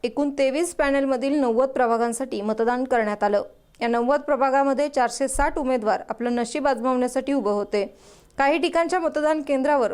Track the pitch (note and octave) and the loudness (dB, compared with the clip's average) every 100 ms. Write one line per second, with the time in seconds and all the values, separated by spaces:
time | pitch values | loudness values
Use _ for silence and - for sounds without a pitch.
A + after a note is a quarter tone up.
0 | A#3+ B3+ D4 C#4 C4+ C4+ E4+ - C#4+ C#4 | -4 -2 -2 0 0 0 -4 -2 0 2
1 | C#4 C4 C4+ D4 B3+ A3+ C4 C4 A#3+ A3+ | 0 0 0 0 2 2 0 2 0 2
2 | A#3 A#3 C4 A3 G#3 G#3+ A3+ B3 B3+ B3 | 0 -2 -6 -4 -4 0 0 0 0 0
3 | G#3+ G#3 G#3 G3+ - - _ - A#3 A#3 | 0 0 0 0 -2 -14 _ -6 -2 0
4 | A#3+ D4 D4 C4+ C4+ C4+ C#4 C4 D4 C#4 | 2 0 0 0 2 4 2 2 0 0
5 | A#3+ - C4+ C#4 C#4+ E4 C4 B3+ G#3 F#3+ | 0 0 -2 0 0 0 -2 0 0 -2
6 | - - A#3+ A#3+ A#3 D4+ C#4 B3+ B3 B3+ | -4 -6 -2 -2 -2 0 0 0 0 0
7 | B3 C4 C4 C#4 G3+ G#3 G3+ G#3 G3 - | 0 -2 -2 0 0 -2 -2 -2 -4 -8
8 | - - _ - C#4 D#4 D#4+ E4 E4+ F4+ | -20 -20 _ 0 2 2 0 0 0 0
9 | E4 D4+ D4+ D#4 D4+ C4+ C4+ D4 A3 | 0 0 0 0 0 0 2 2 0